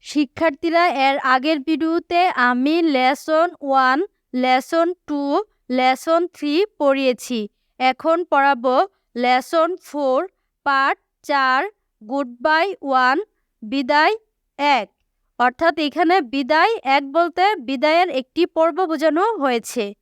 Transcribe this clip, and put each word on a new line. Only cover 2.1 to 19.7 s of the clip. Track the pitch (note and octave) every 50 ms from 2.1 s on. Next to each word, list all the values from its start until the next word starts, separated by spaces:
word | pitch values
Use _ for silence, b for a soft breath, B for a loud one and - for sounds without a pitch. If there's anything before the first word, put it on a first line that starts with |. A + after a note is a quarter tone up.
| F4 F4 F4+ F#4
আমি | - - B3 B3 B3 B3 B3+ C#4+ D#4 E4+
লেসন | E4+ E4 C#4+ B3+ B3+ B3+ C#4+ - - - D#4 D#4 E4 F4+ F4 _
ওয়ান, | - C#4 C4+ C4+ C4 B3+ C4 C#4+ F#4+ G#4 _ _ _ _ -
লেসন | B3+ B3+ B3+ B3+ B3+ - - - E4 E4+ E4+ F4+ _ _ -
টু, | D4+ C#4+ C#4+ C#4+ C#4+ F4+ G#4+ _ _ _ _ _
লেসন | B3 B3+ B3+ B3+ C4 B3+ - E4 E4 E4+ F4 E4+
থ্রি | _ - - D4 C#4+ D#4+ G4+ G#4+ _ _
পড়িয়েছি। | D4 C#4 C4+ C4+ C4+ C4 B3+ - - - B3+ A3+ G#3+ G3+ _ _ _ _ _ _
এখন | B3+ C4 B3+ _ - D#4+ D#4+ E4+ F4+
পড়াবো | _ - C#4 C4+ C#4 C#4 A#3+ A#3 C4+ B3+ C#4 F#4 G4+ _ _ _ _ _
লেসন | A#3+ A#3+ B3 B3+ B3+ B3+ - - E4 D#4+ E4+ F4+
ফোর, | F4+ _ - - D4 D4 C4+ B3+ C4+ F4 G4 _ _ _ _ _ _ _
পার্ট | C#4+ C#4 C4+ C4+ C#4+ G4 _ _ _ _ _ _
চার, | - D4 C#4 C4 C4 B3+ C4 E4 G4+ _ _ _ _ _ _ G#3+
গুড | G#3+ B3+ C#4 C#4+ B3 A#3+ A#3+
বাই | A#3+ D#4 D#4 D#4+ E4 G4+ F4+ -
ওয়ান, | - C#4 C4+ B3+ B3+ B3 C4 D#4+ G#4+ _ _ _ _ _ _ _
বিদায় | - G#3+ A#3 C#4 C#4 B3 D4 D4 D#4 F4+ G#4+ A4 _ _ _ _ _ _ _ -
এক। | C#4 D4 C#4+ B3 G3+ - _ _ _ _ _ _ _ _ _ _
অর্থাৎ | A#3+ B3 B3 _ E4 E4 E4+ E4
এখানে | D#4 D4 - D4+ F4+ D#4+ F4+ F#4+
বিদায় | D#4 A#3 G#3+ C4+ C#4 B3 D4+ D#4 E4+ G#4 A#4 G#4 -
এক | B3+ C4+ C#4+ C#4+ C4+
বলতে | C#4 E4 F4 F4 - - F4+ G4+ G#4+
বিদায়ের | F#4 A#3+ A3 C4+ B3+ B3+ D4+ D#4 E4+ F#4 F4+
একটি | C4+ B3+ A#3+ _ _ - E4+
পর্ব | F4+ _ D#4+ D#4+ E4 D4+ D#4 F#4+
বোঝানো | D#4+ D#4+ D4 D4+ D#4+ D4 D#4+ F#4+ A4+ A4+ F#4+
হয়েছে। | C4 C4+ B3 A#3 - -